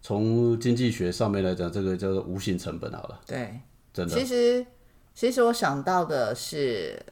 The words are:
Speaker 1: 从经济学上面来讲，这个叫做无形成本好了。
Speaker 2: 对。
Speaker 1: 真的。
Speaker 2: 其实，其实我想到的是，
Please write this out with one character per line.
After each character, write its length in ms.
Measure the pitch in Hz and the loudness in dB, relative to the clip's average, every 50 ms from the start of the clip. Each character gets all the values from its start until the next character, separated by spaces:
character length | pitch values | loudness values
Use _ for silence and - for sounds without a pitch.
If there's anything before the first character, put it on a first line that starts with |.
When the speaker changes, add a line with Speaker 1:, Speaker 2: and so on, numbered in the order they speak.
Speaker 1:
从 580 | - - 107 104 107 113 113 117 120 117 117 113 | -6 -2 0 2 2 4 4 4 4 4 2 2
经 160 | 117 123 120 | 2 2 2
济 140 | 120 127 117 | 4 2 0
学 200 | - - 92 87 | 0 0 -2 -2
上 200 | 90 - 117 104 | 0 0 0 2
面 120 | 101 98 | 2 2
来 120 | 95 92 92 | 2 2 0
讲， 180 | 90 87 85 | 0 -2 -2
这 80 | 82 101 | -2 -2
个 160 | 95 95 92 | 0 0 0
叫 160 | 90 98 95 | 0 0 0
做 100 | 95 95 | 0 -2
无 160 | - - 92 98 | -2 -4 -6 -4
形 200 | 95 107 92 87 | -2 -2 -2 -2
成 200 | - 85 78 85 | -4 -6 -8 -8
本 140 | - - | -8 -8
好 120 | 87 80 - | -10 -10 -12
了。 160 | - - - - | -14 -14 -16 -12
Speaker 2:
对。 320 | - - 127 120 101 110 127 - - _ _ _ _ - | -10 -8 -8 -8 -8 -10 -14 -16 -20 _ _ _ _ -6
Speaker 1:
真 120 | - 90 | -6 -4
的。 80 | 85 - | -2 0
Speaker 2:
其 100 | 240 269 | -2 0
实， 400 | 254 247 240 240 240 247 247 247 - - - - - _ - _ _ _ | 0 2 4 4 4 4 2 -2 -6 -14 -20 -20 -20 _ -20 _ _ _
其 180 | - 233 247 | -2 -2 0
实 100 | 247 262 | 4 4
我 80 | 240 233 | 4 4
想 320 | 233 233 208 151 139 139 | 4 2 0 0 0 0
到 220 | 135 185 185 180 170 | 0 2 2 2 2
的 300 | 156 151 135 117 107 123 | 2 0 0 0 0 -2
是， 680 | - - - 165 151 139 127 113 98 82 65 50 50 - - | -4 -6 -8 -4 -2 -2 0 0 -2 -4 -6 -8 -12 -14 -18